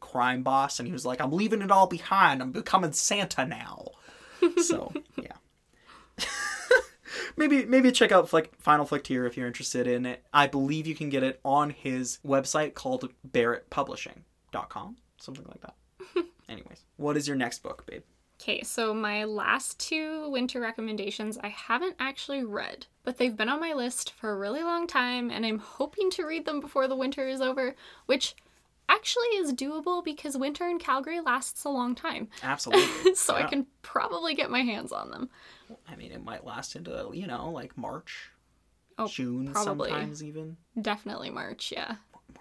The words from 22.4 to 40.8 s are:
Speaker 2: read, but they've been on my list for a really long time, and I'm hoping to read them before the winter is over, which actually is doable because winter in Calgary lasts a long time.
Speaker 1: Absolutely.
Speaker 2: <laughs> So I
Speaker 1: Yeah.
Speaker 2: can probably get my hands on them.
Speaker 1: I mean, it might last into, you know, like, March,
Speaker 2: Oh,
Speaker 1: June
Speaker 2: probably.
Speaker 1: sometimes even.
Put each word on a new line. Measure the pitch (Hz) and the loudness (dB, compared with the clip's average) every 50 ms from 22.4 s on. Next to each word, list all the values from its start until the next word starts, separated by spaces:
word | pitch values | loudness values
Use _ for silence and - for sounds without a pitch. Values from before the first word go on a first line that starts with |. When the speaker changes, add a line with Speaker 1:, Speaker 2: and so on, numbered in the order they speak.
| 247 | -4
Speaker 2:
read, | 214 202 208 - - - - - - _ _ _ | -4 -4 -6 -6 -6 -8 -12 -16 -20 _ _ _
but | 247 247 - | -8 -2 0
they've | 247 254 214 | 0 0 2
been | 214 214 233 | 0 0 0
on | 277 302 | 0 0
my | 330 330 311 | -2 -2 -2
list | 269 240 254 247 - - - - | -2 -2 -2 -2 -4 -6 -6 -8
for | - - 214 208 | -8 -6 -4 -4
a | 190 | -2
really | 196 202 233 302 330 | -2 -4 -4 -2 -2
long | 339 339 339 339 | -2 -2 -2 -2
time, | 339 - 269 247 247 247 247 240 240 | 0 2 2 2 2 0 -2 -2 -2
and | - - 226 | -2 -2 0
I'm | 226 214 214 | 0 0 -2
hoping | - - - - 269 302 - 415 392 370 370 | -4 -10 -4 -4 -4 -2 0 0 0 0 0
to | - 339 | 0 -2
read | 302 320 330 302 | -2 -4 -4 -2
them | 320 302 285 | -2 -4 -4
before | 285 285 - 277 262 262 | -6 -2 0 2 2 2
the | 269 | 2
winter | 262 262 262 277 294 262 262 | 0 0 -2 -2 -2 -4 -4
is | 269 262 | -2 0
over, | 247 254 262 285 254 247 285 - - - - - _ | 0 0 0 0 -2 -2 -4 -6 -14 -20 -20 -12 _
which | - 262 285 - - - - _ _ _ _ _ _ _ _ _ - | 0 0 0 0 -4 -6 -10 _ _ _ _ _ _ _ _ _ 4
actually | 359 427 - - - 494 466 480 440 | 4 4 4 0 0 0 2 2 2
is | 392 349 285 254 | 2 2 0 0
doable | - 262 277 302 320 294 359 359 349 339 | -2 -2 -4 -4 -4 -2 -2 -2 0 -2
because | 330 294 302 - 302 269 | -4 -8 -6 -8 -6 -4
winter | 262 262 294 285 - 349 349 | -2 -2 -2 -2 -2 -2 -2
in | 349 339 | -2 -2
Calgary | - - 254 269 269 311 330 349 | 0 0 0 0 0 -2 -6 -2
lasts | 330 277 240 269 262 - - - - | 0 0 0 0 0 -4 -8 -6 -4
a | 294 | -2
long | 277 254 247 240 247 | -2 0 0 -2 -2
time. | - - 320 254 - 220 - - - - | -4 -4 -6 -6 -6 -8 -10 -12 -8 -4
Speaker 1:
Absolutely. | 131 139 - - - - 370 370 - - - 320 370 370 | -4 -4 -4 -2 4 6 6 6 6 0 4 4 4 6
Speaker 2:
<laughs> | |
So | - - - - | 6 2 2 2
I | - | 2
Speaker 1:
Yeah. | - | 0
Speaker 2:
can | - - 277 262 - _ _ - | 0 0 -2 -2 -4 _ _ -18
probably | - - 254 - - 349 339 330 330 302 | -4 -2 -2 -2 0 -2 -4 -2 -2 -2
get | 254 277 - | 0 -2 0
my | 233 247 262 | 0 0 0
hands | 240 214 - - - | 0 -2 -4 -6 -8
on | - 50 - 64 - | -8 -8 -8 -10 -8
them. | - - 254 - - - - - - - - 226 - _ - | -8 -10 -10 -10 -18 -20 -20 -20 -20 -20 -20 -20 -20 _ -18
Speaker 1:
I | - | -18
mean, | 107 107 - | -16 -16 -16
it | - - - | -16 -14 -12
might | 113 110 - - | -10 -12 -10 -10
last | 120 107 123 - - - | -12 -12 -10 -12 -12 -12
into, | 147 170 170 135 - 107 110 - | -12 -12 -10 -8 -8 -8 -8 -8
you | 165 196 175 | -10 -8 -8
know, | 120 120 131 160 | -8 -8 -8 -8
like, | 170 135 - - - - | -8 -8 -10 -12 -12 -10
March, | 117 - 131 156 - - - - - - _ _ _ _ _ _ _ _ _ _ _ _ _ - | -10 -8 -10 -10 -12 -14 -16 -16 -16 -18 _ _ _ _ _ _ _ _ _ _ _ _ _ -6
Speaker 2:
Oh, | 226 | -6
Speaker 1:
June | 208 - - 127 123 123 127 131 139 139 | -6 -4 -4 -4 -4 -4 -4 -4 -2 -2
Speaker 2:
probably. | 202 208 202 196 143 131 - | -2 0 0 0 -2 -2 -2
Speaker 1:
sometimes | - 151 147 151 147 151 151 | -2 -2 -4 -6 -8 -10 -12
even. | 151 151 156 156 160 165 - _ _ _ 233 | -12 -10 -10 -12 -12 -14 -16 _ _ _ -4